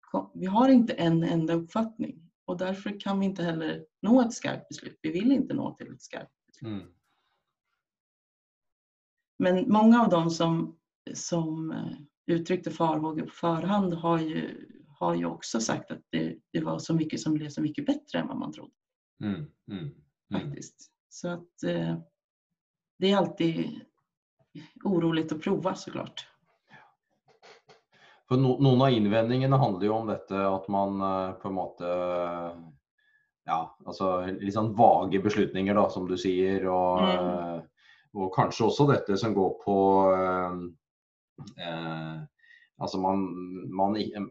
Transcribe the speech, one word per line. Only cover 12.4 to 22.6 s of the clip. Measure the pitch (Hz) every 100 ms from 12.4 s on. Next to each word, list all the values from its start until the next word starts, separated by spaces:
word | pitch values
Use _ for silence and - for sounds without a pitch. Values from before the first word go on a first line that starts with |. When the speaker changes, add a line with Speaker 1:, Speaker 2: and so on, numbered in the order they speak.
| 165 180 175
Speaker 1:
farhågor | - 165 156 156 156
på | 165
förhand | - 170 160 175 208 185
har | 170 170 165
ju, | 160 165 - - - - - -
har | 85
ju | 87 85
också | 82 - -
sagt | - - -
att | 76 -
det, | - 160 - _
det | 170
var | 156 160
så | -
mycket | 165 151 -
som | 160
blev | 151 147
så | 156
mycket | 151 - 196
bättre | 294 - -
än | -
vad | -
man | -
trodde. | - - _ _ _ _ -
Speaker 2:
Mm, | 104 87 76 _ -
mm, | 95
mm. | 73 - _ _ - 95 87
Speaker 1:
Faktiskt. | - - - - _ _
Så | - 175
att, | 175 - _ 175
eh, | 170 165 165 - _ _ _ _ _